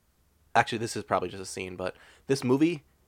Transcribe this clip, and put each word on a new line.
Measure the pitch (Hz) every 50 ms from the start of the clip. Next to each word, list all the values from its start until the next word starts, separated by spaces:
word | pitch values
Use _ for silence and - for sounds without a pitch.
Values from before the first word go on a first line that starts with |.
| _ _ _ _ _ _ _ _ _ _ -
actually, | 113 113 - 120 101
this | 117 110 -
is | 107 98
probably | - 98 92 95 90
just | 92 98 95
a |
scene, | - - 101 95 90 90
but | 87 92 92 - - - - - - _
this | - 135 135 -
movie | 120 131 135 156 170 170 147 - _ _ _ _